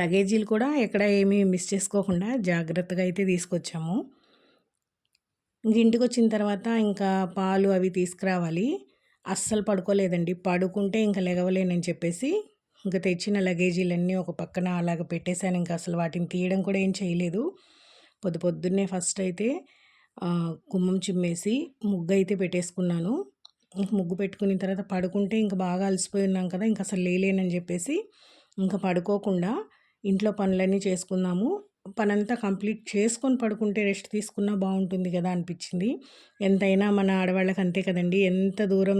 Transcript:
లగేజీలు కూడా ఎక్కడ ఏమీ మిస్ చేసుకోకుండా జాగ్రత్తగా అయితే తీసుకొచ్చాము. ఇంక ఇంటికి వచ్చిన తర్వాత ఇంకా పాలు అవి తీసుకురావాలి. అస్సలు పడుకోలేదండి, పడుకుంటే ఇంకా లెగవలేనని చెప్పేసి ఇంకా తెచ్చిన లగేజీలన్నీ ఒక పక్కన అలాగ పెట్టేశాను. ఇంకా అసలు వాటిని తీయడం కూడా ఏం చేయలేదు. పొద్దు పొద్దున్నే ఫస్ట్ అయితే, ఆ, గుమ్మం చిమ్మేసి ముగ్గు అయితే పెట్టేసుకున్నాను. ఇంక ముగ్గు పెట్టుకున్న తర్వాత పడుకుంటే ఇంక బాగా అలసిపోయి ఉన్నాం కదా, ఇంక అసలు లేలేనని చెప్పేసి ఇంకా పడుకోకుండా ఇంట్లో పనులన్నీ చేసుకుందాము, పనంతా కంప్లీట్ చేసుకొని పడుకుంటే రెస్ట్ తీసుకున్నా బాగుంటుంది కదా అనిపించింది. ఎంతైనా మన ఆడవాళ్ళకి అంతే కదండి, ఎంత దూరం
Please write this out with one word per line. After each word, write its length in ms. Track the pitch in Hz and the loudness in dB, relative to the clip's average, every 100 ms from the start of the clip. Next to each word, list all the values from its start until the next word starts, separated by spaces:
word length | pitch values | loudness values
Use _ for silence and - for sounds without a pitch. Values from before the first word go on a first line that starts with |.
లగేజీలు 460 | 170 190 196 220 208 | 4 2 2 2 2
కూడా 160 | 220 269 302 | 0 2 0
ఎక్కడ 180 | 202 196 202 202 | 0 2 4 4
ఏమీ 180 | 196 202 | 4 4
మిస్ 220 | 190 180 - | 4 2 0
చేసుకోకుండా 580 | 196 - 202 196 180 208 262 180 | -4 -2 -2 0 0 0 -2 0
జాగ్రత్తగా 520 | 170 160 170 180 185 185 | 0 0 -4 -2 -2 -2
అయితే 180 | 185 | 0
తీసుకొచ్చాము. 720 | 190 175 - 170 - 165 160 233 - _ _ _ _ _ _ _ _ _ _ _ _ _ _ _ | 0 0 -2 -6 -4 -6 -4 -4 -4 _ _ _ _ _ _ _ _ _ _ _ _ _ _ _
ఇంక 120 | 220 226 | 2 6
ఇంటికి 260 | 226 233 | 6 4
వచ్చిన 240 | 247 240 226 | 2 2 2
తర్వాత 380 | 214 208 196 226 226 | 2 0 -2 -2 0
ఇంకా 260 | 208 196 196 190 185 196 | 0 0 0 0 -2 -2
పాలు 320 | 190 196 196 185 | 0 2 4 2
అవి 120 | 185 185 | 0 -2
తీసుకురావాలి. 680 | 180 - 190 180 165 170 247 392 - _ _ _ | -4 -2 -2 0 -2 -2 -2 -4 -8 _ _ _
అస్సలు 380 | - 190 - 214 | -8 -6 -2 -2
పడుకోలేదండి, 720 | 196 190 185 196 190 175 170 180 185 | 0 0 2 2 2 0 -2 -2 0
పడుకుంటే 540 | 180 185 202 202 220 214 | 0 0 0 0 2 2
ఇంకా 120 | 196 | 2
లెగవలేనని 640 | 180 180 180 190 180 175 170 | 0 0 0 2 0 0 -2
చెప్పేసి 420 | 170 170 175 269 415 - _ _ _ | -2 -4 -2 -2 -2 -4 _ _ _
ఇంకా 140 | 196 185 | -4 -2
తెచ్చిన 380 | 190 175 208 202 | 0 0 0 0
లగేజీలన్నీ 760 | 185 175 180 175 180 175 180 | 0 2 0 2 0 0 0
ఒక 160 | 185 165 170 | -2 -4 -8
పక్కన 280 | 170 185 180 175 | -8 -4 -2 0
అలాగ 200 | 170 170 | -2 -2
పెట్టేశాను. 540 | 165 170 180 175 190 180 | -4 -6 -4 -2 -2 -2
ఇంకా 160 | 170 | -2
అసలు 220 | 170 175 170 | -4 -4 -2
వాటిని 300 | 165 175 175 | -2 -2 -4
తీయడం 280 | 180 180 190 | -2 0 0
కూడా 160 | 190 196 | 0 0
ఏం 140 | 190 190 | 0 -2
చేయలేదు. 440 | 180 170 175 190 330 - _ _ _ - _ _ | -2 -2 -2 -2 -4 -8 _ _ _ -20 _ _
పొద్దు 160 | 185 165 | -4 -2
పొద్దున్నే 460 | 180 160 180 196 190 | -2 -2 0 0 0
ఫస్ట్ 280 | 185 - - | -2 -4 -2
అయితే, 280 | 185 180 226 339 - _ _ _ _ - | -4 -2 -2 -4 -8 _ _ _ _ -8
ఆ, 60 | 175 175 165 156 - | -2 -2 -2 -6 -4
గుమ్మం 240 | 190 180 190 | 0 2 0
చిమ్మేసి 560 | 202 180 175 170 208 262 - - | 0 0 0 -2 -2 -2 -4 -6
ముగ్గు 280 | 208 185 165 196 | -2 0 2 2
అయితే 180 | 190 | 2
పెట్టేసుకున్నాను. 800 | 196 180 180 175 - 180 170 175 311 403 _ _ _ _ 190 | 0 0 -2 -4 -2 0 0 -2 -4 -6 _ _ _ _ -6
ఇంక 100 | 190 | -2
ముగ్గు 200 | 202 170 190 | 0 0 -2
పెట్టుకున్న 360 | 196 - 196 190 | -4 -2 0 0
తర్వాత 260 | 190 190 202 | -2 -4 -4
పడుకుంటే 460 | 185 180 202 196 220 | -2 -2 -2 0 0
ఇంక 100 | 208 | 0
బాగా 300 | 185 180 185 196 | 0 -2 0 0
అలసిపోయి 400 | 185 - 196 196 | -2 -2 0 0
ఉన్నాం 180 | 185 185 | 0 -2
కదా, 160 | 185 220 | -2 0
ఇంక 140 | 214 | 0
అసలు 220 | - 185 180 | -2 -2 0
లేలేనని 440 | 185 190 190 185 | 2 2 2 0
చెప్పేసి 420 | 175 175 180 269 349 453 _ - - _ - | -2 -4 -6 -4 -4 -6 _ -20 -20 _ -2
ఇంకా 200 | 190 196 | -2 0
పడుకోకుండా 680 | 185 180 190 202 202 180 180 330 427 _ _ _ | 0 0 0 0 0 0 0 -4 -6 _ _ _
ఇంట్లో 260 | 202 196 214 | -2 0 0
పనులన్నీ 460 | 208 190 185 190 196 | 0 2 2 2 2
చేసుకుందాము, 720 | 196 185 - 185 180 180 262 403 - _ 196 214 | 0 -2 -2 -2 0 0 0 -2 -8 _ -10 -2
పనంతా 360 | 208 208 208 | 0 2 0
కంప్లీట్ 460 | 233 196 196 208 220 - | -2 -2 -2 -2 -4 -4
చేసుకొని 460 | 202 226 - 269 254 | 0 0 0 0 0
పడుకుంటే 380 | 220 220 208 214 | 0 -2 -2 0
రెస్ట్ 240 | 202 196 - | 0 -2 -4
తీసుకున్నా 400 | 208 208 - 202 | -6 -6 -4 -2
బాగుంటుంది 560 | 196 190 190 180 185 180 | 0 0 0 0 -2 -2
కదా 180 | 175 180 | -2 0
అనిపించింది. 600 | 180 175 170 - 180 214 - - - - - | -2 -4 -10 -6 -4 -2 -4 -10 -20 -18 -2
ఎంతైనా 460 | 196 190 196 196 208 | 2 4 4 4 4
మన 200 | 202 190 | 4 4
ఆడవాళ్ళకి 500 | 190 185 185 190 190 | 2 2 2 2 2
అంతే 180 | 180 185 | 0 0
కదండి, 360 | 190 175 175 196 185 | 0 0 2 2 4
ఎంత 320 | 185 190 196 | 2 0 0
దూరం 340 | 202 190 190 | 2 2 4